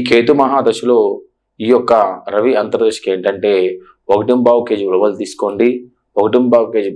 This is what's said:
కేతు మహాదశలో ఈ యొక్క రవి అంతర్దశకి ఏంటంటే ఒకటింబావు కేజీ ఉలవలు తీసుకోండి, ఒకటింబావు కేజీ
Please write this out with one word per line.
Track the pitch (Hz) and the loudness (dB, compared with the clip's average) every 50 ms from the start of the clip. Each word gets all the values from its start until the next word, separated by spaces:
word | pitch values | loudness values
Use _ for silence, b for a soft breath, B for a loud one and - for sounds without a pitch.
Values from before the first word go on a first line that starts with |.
| 123 - | 2 2
కేతు | 117 117 117 156 151 143 | 2 2 4 4 2 2
మహాదశలో | 135 127 139 135 123 151 - - - 120 123 117 107 101 101 - - _ _ _ _ _ _ - 110 | 2 2 0 0 0 0 0 0 0 2 2 2 2 0 -2 -6 -12 _ _ _ _ _ _ -4 0
ఈ | 110 123 | 2 2
యొక్క | 120 123 117 117 110 101 95 92 - - 98 98 | 2 2 2 2 2 2 0 -2 -8 -10 -6 -2
రవి | 104 110 131 123 104 | 0 0 0 0 0
అంతర్దశకి | 107 104 - - 113 110 107 - - 95 95 | -2 -2 -2 0 0 0 -2 -2 -4 -4 -4
ఏంటంటే | 92 92 101 101 95 98 104 101 95 92 92 92 B B B B B _ - 98 | -2 -2 -4 -4 -2 -2 0 0 0 0 -2 -4 B B B B B _ 0 0
ఒకటింబావు | 104 107 117 123 127 120 120 120 117 117 - | 0 2 0 0 2 2 2 2 2 0 -2
కేజీ | 113 104 101 95 | -4 -2 -2 0
ఉలవలు | 92 92 104 104 98 98 | 0 0 0 0 -2 -4
తీసుకోండి, | 107 - - - 104 101 101 101 117 123 123 123 - - _ _ _ _ - | -8 -12 -8 -6 -6 -4 -2 0 0 0 0 -2 -8 -16 _ _ _ _ -4
ఒకటింబావు | - 101 110 117 123 127 123 120 117 113 104 - | -2 0 2 2 0 2 2 2 2 0 0 -2
కేజీ | 110 101 98 95 | -4 -4 -4 -4